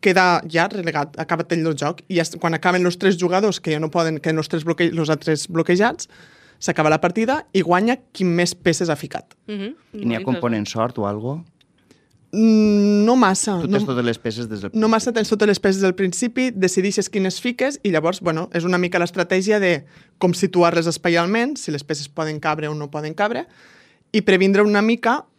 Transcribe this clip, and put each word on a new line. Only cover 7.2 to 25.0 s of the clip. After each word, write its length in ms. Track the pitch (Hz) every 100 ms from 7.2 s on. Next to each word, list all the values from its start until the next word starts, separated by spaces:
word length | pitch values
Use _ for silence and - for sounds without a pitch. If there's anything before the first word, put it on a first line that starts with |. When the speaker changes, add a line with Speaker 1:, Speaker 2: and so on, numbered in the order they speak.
| 226 285 -
Speaker 1:
i 80 | 190
guanya 380 | 165 175 220 269 _
qui 140 | - 185
més 280 | 170 175
peces 360 | - - 160 175
ha 80 | 147
ficat. 360 | - - - _ -
Speaker 2:
Mhm. 280 | 208 196 311 _
Speaker 3:
I 120 | 214 202
n'hi 100 | 113
ha 40 |
Speaker 2:
Molt 60 | -
Speaker 3:
component 420 | - 123 110 104
sort 300 | 117 113 -
o 80 | 101
algo? 380 | 104 117 151 170 _ _ _ _ _ _ _ _
Speaker 1:
Mm, 720 | 208 220 220 214 208 202 208 214
no 100 | 254
massa, 380 | 214 190 - 190
Speaker 3:
Tu 60 | 165
Speaker 1:
no 80 | 202
Speaker 3:
tens 80 | 208
totes 160 | 123
les 140 | 120 113
peces 300 | 120 107 117
des 100 | 107
del 100 | 98
Speaker 1:
no 160 | 226 220
massa, 220 | 226 247
Speaker 3:
principi. 20 | 226
Speaker 1:
tens 140 | 214
totes 180 | 208 208
les 120 | 196
peces 180 | 202 190
del 140 | 196 185
principi, 560 | 190 180 247 240 254
decidixes 580 | 208 185 185 190 202 196
quines 300 | 214 190 180
fiques 400 | 247 247 262 285
i 80 | 208
llavors, 280 | 160 160 190
bueno, 300 | 180 160 180
és 120 | 175 170
una 100 | 180
mica 220 | 180 180
l'estratègia 640 | 170 185 170 185 190 214
de 220 | 190 165 - - _ _
com 140 | 185 175
situar-les 520 | 190 180 170 170 165
espaialment, 640 | 160 180 170 170 220 240 294
si 140 | -
les 140 | 147 143
peces 240 | 151 143
poden 320 | - 156 151
cabre 260 | 156 156 151
o 80 | 151
no 160 | 147
poden 220 | 151 151 165
cabre, 320 | 208 240 339 _ - - _ _ _
i 100 | 220
previndre 400 | 196 190 190 196
una 200 | 208 208
mica 440 | 214 233